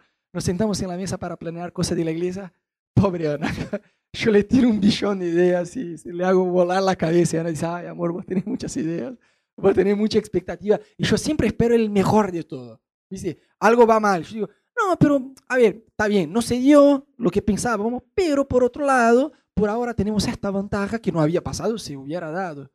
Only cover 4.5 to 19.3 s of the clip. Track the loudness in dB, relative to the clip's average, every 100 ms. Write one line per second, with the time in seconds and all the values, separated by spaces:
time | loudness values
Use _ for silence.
4.5 | 4 4 4 2 2 -2 -2 -2 2 2
5.5 | 2 -2 -8 -10 -12 -12 -4 2 2 2
6.5 | 2 2 2 0 0 2 2 2 0 -4
7.5 | -4 -6 -6 -10 -6 -6 -6 -4 -4 -4
8.5 | -8 -6 -6 -4 -6 -8 -12 _ _ _
9.5 | 0 2 2 2 0 0 0 -2 -6 -6
10.5 | -8 -2 -2 -2 -6 -2 0 0 0 -2
11.5 | 0 2 2 2 2 2 2 2 -4 -8
12.5 | -14 -14 -20 _ _ _ -10 -8 -10 _
13.5 | _ 4 4 4 4 2 0 -4 -8 -8
14.5 | _ _ -4 -2 2 4 2 -2 -16 _
15.5 | 2 2 0 _ -4 0 0 0 -4 -2
16.5 | 0 6 8 8 4 -2 _ -2 0 -2
17.5 | -2 -2 -2 -4 -6 -6 -2 0 0 2
18.5 | 2 0 0 0 4 6 4 2